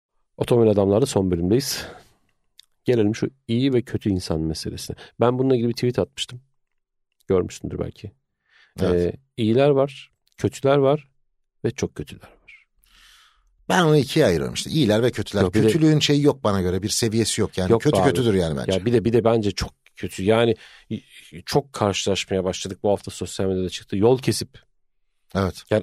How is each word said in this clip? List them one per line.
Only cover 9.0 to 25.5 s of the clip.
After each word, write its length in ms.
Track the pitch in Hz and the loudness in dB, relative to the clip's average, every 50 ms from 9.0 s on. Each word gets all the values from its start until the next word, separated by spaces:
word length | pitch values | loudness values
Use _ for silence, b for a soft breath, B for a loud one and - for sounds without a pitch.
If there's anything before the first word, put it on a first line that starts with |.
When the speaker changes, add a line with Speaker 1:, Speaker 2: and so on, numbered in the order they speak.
| 87 85 - | 0 -2 -4
Speaker 1:
Ee, 40 | - _ _ _ | -8 _ _ _
iyiler 320 | - 113 107 113 131 139 147 | -2 0 2 2 4 4 4
var, 440 | 143 135 135 139 - - - _ _ _ _ _ _ | 4 2 0 -2 -4 -12 -20 _ _ _ _ _ _
kötüler 400 | - - 101 - - - 135 143 | -4 -4 -4 -4 0 0 2 2
var 320 | 143 135 135 147 151 - _ _ _ _ _ _ _ _ _ _ _ - | 4 4 2 2 0 -4 _ _ _ _ _ _ _ _ _ _ _ -6
ve 60 | 117 | -6
çok 240 | - - 98 - - | -4 -4 -6 -6 -6
kötüler 280 | - 76 - - - | -10 -14 -14 -16 -20
var. 440 | - - _ _ _ - - - _ _ _ _ _ b b b b b b b b b b b b b _ _ _ - | -20 -20 _ _ _ -20 -20 -20 _ _ _ _ _ b b b b b b b b b b b b b _ _ _ 0
Speaker 2:
Ben 140 | 185 185 170 | 2 2 4
onu 120 | 156 151 | 4 4
ikiye 300 | 151 123 - - 165 139 | 4 2 2 2 2 2
ayırıyorum 280 | 104 85 78 67 62 58 | 4 2 0 -2 -4 -6
işte. 160 | - - - | -8 -8 -4
İyiler 320 | - 165 135 101 104 110 | -2 0 2 2 2 2
ve 80 | 123 120 | 2 0
kötüler. 320 | - - 101 - - 101 | -2 -4 -8 -4 0 0
Speaker 1:
Yok, 120 | 95 90 92 | 0 2 2
bir 80 | 107 | 2
de 40 | - | 2
Speaker 2:
Kötülüğün 320 | 110 107 160 156 156 156 147 | 4 4 4 4 4 4 2
şeyi 220 | - - 147 147 | 2 2 2 4
yok 220 | 143 143 131 - - | 4 2 2 2 0
bana 160 | 107 98 98 | 0 0 0
göre. 200 | 90 90 90 95 | 0 0 -2 -2
Bir 60 | 98 101 | -4 -4
seviyesi 520 | - - 117 110 107 117 107 - - - | -4 -2 -2 0 0 0 0 0 -2 -2
yok 180 | 101 - - 92 | -4 -4 -2 -2
yani. 140 | 92 98 | 0 2
Speaker 1:
Yok 100 | 113 113 | 2 2
Speaker 2:
Kötü 140 | - 151 127 | 2 2 2
Speaker 1:
abi. 80 | 95 92 87 | 4 2 2
Speaker 2:
kötüdür 260 | 87 131 123 117 95 | 2 2 0 2 2
yani 220 | 95 85 80 76 | 2 0 0 -2
bence. 160 | 67 62 - | -4 -2 -2
Speaker 1:
Ya 120 | 95 92 92 | -2 -2 0
bir 60 | 120 | 0
de, 120 | 120 113 90 | 0 0 2
bir 80 | 117 | 2
de 120 | 113 117 104 | 2 2 2
bence 260 | 113 117 113 101 101 | 2 2 2 0 -2
çok 200 | 92 - - - _ _ _ _ _ | -4 -6 -8 -10 _ _ _ _ _
kötü. 260 | - - 92 - - | -12 -12 -10 -8 -4
Yani 320 | 95 101 110 113 117 117 110 B B B B B B B 113 - - _ - - - - 78 87 - | 0 2 2 2 2 2 0 B B B B B B B -12 -12 -14 _ -20 -20 -20 -20 -20 -18 -8
çok 260 | - - 147 139 - | -2 -2 -2 -2 -4
karşılaşmaya 720 | - - 107 101 95 - - 101 95 - - - 98 95 90 | -4 -2 0 0 0 -2 -2 -2 -2 -4 -4 -4 -4 -4 -2
başladık. 340 | 95 92 - - 95 92 - | -4 -6 -6 -8 -10 -10 -4
Bu 80 | - 104 | -2 -2
hafta 200 | 101 - - - | -2 -2 -4 -10
sosyal 360 | - - 92 - - - 98 | -12 -12 -12 -10 -6 -4 -4
medyada 220 | 95 95 92 92 87 | -2 -2 -2 -4 -6
çıktı. 280 | - - - - 107 | -8 -10 -12 -8 -2
Yol 220 | 98 104 120 131 127 | 2 2 2 2 2
kesip 400 | - 117 110 - - - - - _ _ _ _ _ _ _ _ _ _ _ _ _ _ - | 0 -4 -4 -4 -6 -12 -14 -20 _ _ _ _ _ _ _ _ _ _ _ _ _ _ -4
Speaker 2:
Evet. 280 | 95 95 87 | -2 -2 -2